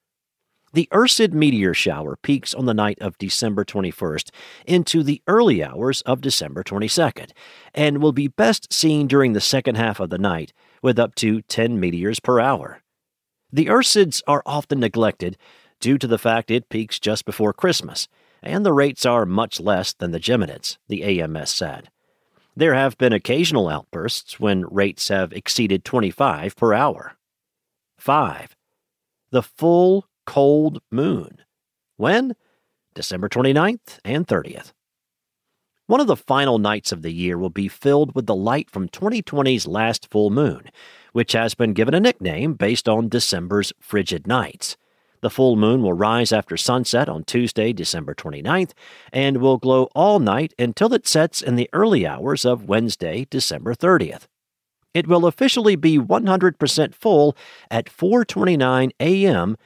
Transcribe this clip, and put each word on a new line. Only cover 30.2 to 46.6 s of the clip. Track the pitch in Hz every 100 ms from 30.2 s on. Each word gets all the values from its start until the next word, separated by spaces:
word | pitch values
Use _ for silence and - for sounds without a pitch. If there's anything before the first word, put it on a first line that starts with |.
| -
cold | 143 139 151 156 - -
moon. | 117 165 98 76 - _ _ _ _ _ -
When? | 123 220 262 - _ _ _ _ _
December | - - 90 101
twenty-ninth | 120 135 143 190 233 - - 98
and | 143 180
thirtieth. | 92 - - - _ _ _ _ _ _ _ _ _ _ _ -
One | 254
of | 247
the | 135
final | - 135 139 113
nights | 104 104 -
of | 87
the | 82
year | 82 87 87
will | 92
be | 98 98
filled | - 139 143 143 131
with | 110
the | 95
light | 104 143 -
from | 196 180
twenty | - 202 233
twenty's | - 143 135 120 76
last | 101 113 113 -
full | 107 104
moon, | 117 139 69 - - - - _
which | 117 117
has | 113 113 -
been | 113
given | 101 113
a | 165
nickname | 240 - 92 78 147
based | 147 101 120 117
on | 110 113
December's | 117 - 92 90 104 95 -
frigid | - 104 87 85 85
nights. | 123 76 - - - _ _ _ _
The | 113
full | - 131 110
moon | 107 131
will | 101
rise | 87 107 117 113
after | 107 -
sunset | 85